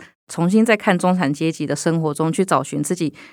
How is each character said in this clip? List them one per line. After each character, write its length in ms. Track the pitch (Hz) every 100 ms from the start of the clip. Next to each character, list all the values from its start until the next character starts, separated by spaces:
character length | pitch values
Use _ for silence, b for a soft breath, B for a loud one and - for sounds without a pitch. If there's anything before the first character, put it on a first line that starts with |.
| B _ _
重 220 | - 170
新 160 | 220 226
在 100 | 214
看 220 | 220 175
中 180 | 180 185
产 160 | 143
阶 200 | 143 165
级 160 | 160 147
的 80 | 143
生 260 | 170 165
活 100 | 156
中 220 | 147 160
去 100 | 160
找 200 | 190 143
寻 180 | 139 147
自 140 | 147 180
己 180 | 156 B B